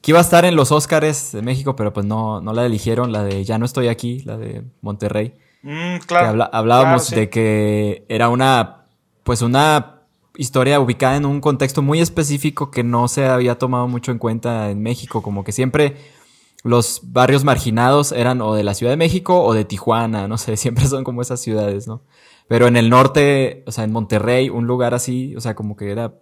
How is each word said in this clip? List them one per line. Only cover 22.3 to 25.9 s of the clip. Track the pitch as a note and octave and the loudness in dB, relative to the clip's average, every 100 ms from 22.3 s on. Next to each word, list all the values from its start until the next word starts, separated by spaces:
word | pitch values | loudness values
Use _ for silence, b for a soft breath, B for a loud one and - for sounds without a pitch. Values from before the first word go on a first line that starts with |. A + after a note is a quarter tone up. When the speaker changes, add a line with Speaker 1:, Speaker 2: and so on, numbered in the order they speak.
| b _ | b _
Speaker 1:
Pero | A#2 A#2+ | 4 6
en | A#2+ | 6
el | A2+ | 6
norte, | B2 C3+ C#3+ C#3+ C#3 C3 - - | 6 6 4 2 2 0 -4 -12
o | |
sea, | A2+ | -8
en | A2 | -4
Monterrey, | A2+ G#2+ G#2+ G#2+ B2 C3 | -4 -2 -2 2 2 0
un | A#2 A#2 | -2 -2
lugar | B2 B2 | 0 0
así, | B2 B2+ B2+ C3 C3 | -2 -4 -6 -6 -8
o | |
sea, | A#2 | -8
como | A2 G#2 G#2 | -6 -8 -8
que | G2+ | -8